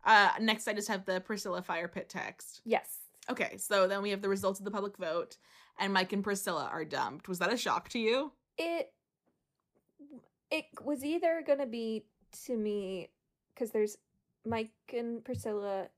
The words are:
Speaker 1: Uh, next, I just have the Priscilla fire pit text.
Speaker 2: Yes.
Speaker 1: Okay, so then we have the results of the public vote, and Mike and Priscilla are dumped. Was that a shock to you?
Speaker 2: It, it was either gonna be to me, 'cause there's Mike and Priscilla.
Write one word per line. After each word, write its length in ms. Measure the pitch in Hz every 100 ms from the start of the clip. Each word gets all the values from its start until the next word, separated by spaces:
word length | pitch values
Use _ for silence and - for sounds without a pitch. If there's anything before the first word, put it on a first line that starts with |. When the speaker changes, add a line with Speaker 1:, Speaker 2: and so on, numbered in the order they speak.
Speaker 1:
Uh, 280 | - 214 190 -
next, 300 | 220 220 -
I 60 |
just 140 | 208 202
have 180 | 202 196
the 160 | 185
Priscilla 400 | 185 214 202 180
fire 260 | 185 170 175
pit 220 | 180 -
text. 500 | 180 196 190 - - -
Speaker 2:
Yes. 320 | 220 - - - _ -
Speaker 1:
Okay, 260 | 254 208 190
so 320 | - 202 185
then 140 | 196
we 80 | 202
have 100 | 196
the 80 | 202
results 300 | 196 190 190
of 80 | 202
the 40 |
public 280 | 208 202 202
vote, 400 | 175 165 - - _ - - -
and 160 | 196
Mike 180 | 190 185
and 100 | 202
Priscilla 460 | 202 196 - 165 135
are 140 | -
dumped. 420 | 156 143 123 143 -
Was 120 | 175
that 120 | 180
a 60 | 233
shock 320 | 226 160 -
to 80 | 240
you? 340 | 220 247 277 _ _ -
Speaker 2:
It, 340 | 330 339 - _ _ _ _ _ _ _ _ _ _ _ 285 262 _ _ _
it 160 | 320 - -
was 220 | 254 294
either 380 | 277 339 339 330 294
gonna 200 | 277 269
be 380 | 226 226 220 - _ _ -
to 120 | - 240
me, 540 | 214 208 190 190 - _ _ _ _ -
'cause 140 | 233
there's 280 | 220 214 - _ _ _ _
Mike 280 | 226 226 220 _ -
and 300 | 240 233 233
Priscilla. 680 | 233 247 233 208 202 196 185